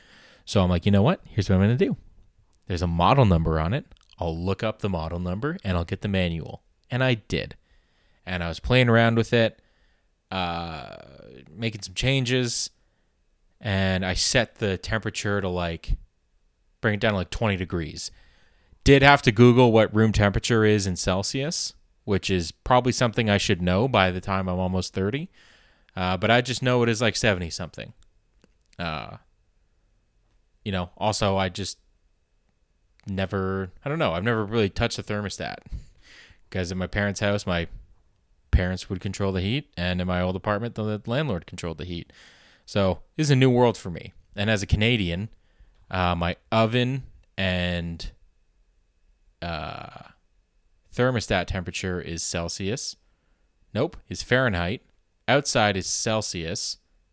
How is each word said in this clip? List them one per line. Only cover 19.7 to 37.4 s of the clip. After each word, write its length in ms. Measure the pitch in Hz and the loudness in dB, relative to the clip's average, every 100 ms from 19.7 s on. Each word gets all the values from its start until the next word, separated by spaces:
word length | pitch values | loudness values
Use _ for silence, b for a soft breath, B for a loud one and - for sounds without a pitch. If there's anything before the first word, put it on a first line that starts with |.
what 220 | 110 107 107 | 6 4 4
room 160 | 110 | 2
temperature 520 | 101 101 95 - 117 | 4 2 2 0 2
is 240 | 107 107 95 | 4 2 0
in 80 | 87 | -2
Celsius, 800 | - 95 101 135 143 - - - _ _ | -2 -2 -2 -4 -4 -4 -6 -10 _ _
which 260 | - 95 - | -2 -2 0
is 220 | 92 82 | -2 -2
probably 400 | - - 123 123 | -6 2 2 4
something 380 | - 123 107 110 | 2 0 0 2
I 80 | 101 | 2
should 240 | - 85 | 2 0
know 260 | 90 92 131 | 2 2 2
by 240 | 117 92 | 4 2
the 100 | 92 | 2
time 260 | 101 95 92 | -4 -4 -2
I'm 120 | 90 | -2
almost 340 | 92 92 - | -2 -2 -4
thirty. 360 | - 98 135 175 b b b b b b - | -4 -4 -4 -8 b b b b b b -4
Uh, 220 | 90 90 | -2 0
but 120 | 107 | 4
I 120 | 120 | 4
just 200 | 123 120 | 2 -2
know 220 | 127 127 | 0 2
it 60 | 117 | 2
is, 120 | 110 | 2
like, 140 | 120 - | 0 2
seventy 340 | 117 92 85 | 2 2 -2
something. 440 | - 85 - - - _ _ _ _ _ _ _ - | -8 -10 -12 -16 -16 _ _ _ _ _ _ _ -10
Uh, 400 | 87 78 50 107 _ _ _ _ _ _ _ _ _ _ _ _ _ _ | -8 -6 -10 -16 _ _ _ _ _ _ _ _ _ _ _ _ _ _
you 80 | 107 | -6
know, 200 | 92 90 - | -4 -4 -4
also, 400 | 104 104 104 95 | -2 0 2 2
I 120 | 95 | 0
just 300 | 90 95 - _ _ _ _ _ _ _ _ _ _ _ _ - | -4 -8 -10 _ _ _ _ _ _ _ _ _ _ _ _ -8
never, 640 | 95 95 101 95 95 92 - | -4 -2 -2 -2 -2 -6 -8
I 60 | 139 | -8
don't 100 | 139 | -2
know, 140 | 123 | -2
I've 100 | 82 | -2
never 220 | 107 113 101 | -2 -2 -2
really 240 | 113 101 | 0 0
touched 300 | - 117 - | 0 -4 -4
a 40 | |
thermostat. 540 | 95 104 101 - 80 - - - - _ b b b b - | -6 -6 -6 -8 -10 -10 -12 -14 -14 _ b b b b -10
'Cause 200 | 95 87 | -6 -4
in 60 | 92 | -4
my 100 | 92 | -4
parents' 340 | 104 101 98 | -2 -2 0
house, 260 | 104 101 | 0 -2